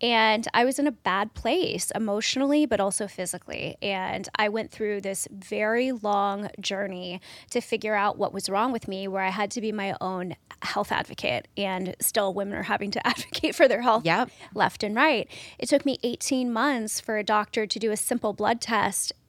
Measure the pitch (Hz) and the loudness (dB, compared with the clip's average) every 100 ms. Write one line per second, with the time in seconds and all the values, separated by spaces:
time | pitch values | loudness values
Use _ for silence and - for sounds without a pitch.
0 | 233 233 220 214 226 - 247 269 294 226 | 2 6 6 4 2 2 4 4 0 0
1 | - 190 214 - 226 320 - 180 - - | -2 0 -2 -4 0 0 0 -2 -4 -4
2 | 220 202 226 - 277 294 302 214 196 190 | -2 0 0 0 4 4 4 2 2 0
3 | 202 - 180 180 - - 175 - 202 190 | -6 -6 -6 -6 -8 -8 -8 -6 -4 -2
4 | 190 - 196 - 214 220 - - 214 202 | -4 -6 -4 0 0 0 -6 -4 -2 -2
5 | 196 196 - 196 196 208 214 233 262 247 | -4 -6 -8 -10 -6 -2 2 2 0 -2
6 | 208 202 202 196 208 - 190 196 202 180 | 0 2 2 0 -6 -6 -6 -4 -4 -6
7 | 180 185 - - - 240 - 226 214 214 | -8 -10 -12 -20 -4 -4 -2 -2 0 2
8 | 202 - 202 196 196 196 240 233 - 190 | 2 2 -2 -2 -2 2 2 0 -4 -6
9 | 196 190 190 190 202 247 220 214 196 160 | -4 -2 -2 0 -2 -2 -4 -2 -4 -4
10 | 185 185 180 - _ - - 202 208 - | -4 -4 -6 -8 _ -12 -4 -2 0 -2
11 | - - - 120 - - 196 185 185 - | -2 -4 -2 -2 -4 -6 -4 -4 -6 -2
12 | - 226 196 185 202 202 190 208 202 - | 0 2 0 -2 -4 -6 -2 -2 -2 -2
13 | - - - - - 220 285 302 247 220 | 0 -2 -4 -4 -2 6 6 6 4 4
14 | 160 175 226 - - 208 202 - 208 214 | 4 2 0 -6 -12 2 2 2 -2 4
15 | 311 247 - - - - - 285 285 262 | 4 4 -2 -10 -18 -10 2 4 4 0
16 | 247 240 - 262 247 226 277 254 220 - | -2 -2 -2 0 0 2 2 2 -2 -6
17 | - 214 202 214 208 - 214 - 220 214 | -2 -2 2 2 2 -2 -2 -2 -2 0
18 | - 240 214 202 208 240 - 226 202 - | 0 0 0 0 0 0 0 2 2 0
19 | - - | -6 -8